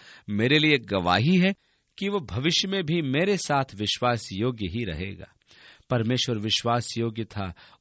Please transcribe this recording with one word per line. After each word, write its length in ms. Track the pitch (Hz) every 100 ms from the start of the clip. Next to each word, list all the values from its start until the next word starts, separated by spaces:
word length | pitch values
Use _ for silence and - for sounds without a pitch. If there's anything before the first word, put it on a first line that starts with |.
| - - -
मेरे 300 | 104 120 151
लिए 200 | 156 139
गवाही 580 | 107 98 87 92 135 185
है 180 | 185 196 _ _ _ -
कि 100 | 196
वो 120 | 302
भविष्य 480 | 110 98 147 - 196
में 160 | 196
भी 180 | 151 170
मेरे 340 | 143 139 190 196
साथ 380 | - 143 131
विश्वास 540 | 98 104 - 123 117 -
योग्य 340 | 95 120 117 95
ही 180 | 104
रहेगा। 420 | 107 78 95 90 - _ _ - - - -
परमेश्वर 480 | 123 110 127 - 113
विश्वास 600 | 107 - 117 120 - 117
योग्य 260 | 117 110
था, 300 | 107 107 95 - - -